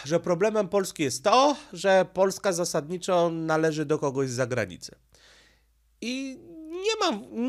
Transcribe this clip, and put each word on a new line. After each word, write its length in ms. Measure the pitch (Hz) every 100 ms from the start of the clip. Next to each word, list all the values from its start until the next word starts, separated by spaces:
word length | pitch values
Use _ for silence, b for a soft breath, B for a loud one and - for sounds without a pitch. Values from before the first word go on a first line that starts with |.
| 135
że 140 | 165
problemem 500 | 170 170 214 220 185
Polski 340 | 202 190 -
jest 200 | 139 -
to, 320 | 202 233 277 269 B
że 320 | 175 190 190 180
Polska 400 | - 196 185 208
zasadniczo 760 | 170 175 170 143 180 175 180 170
należy 560 | 165 160 160 160 151 147
do 140 | 151
kogoś 300 | 147 131 135
z 40 |
zagranicy. 600 | 123 127 123 101 85 - - _ b b b b b b _ _ _
I 360 | 220 262 269 262 - 330 311
nie 240 | 339 392 440
mam, 260 | 381 214 254 214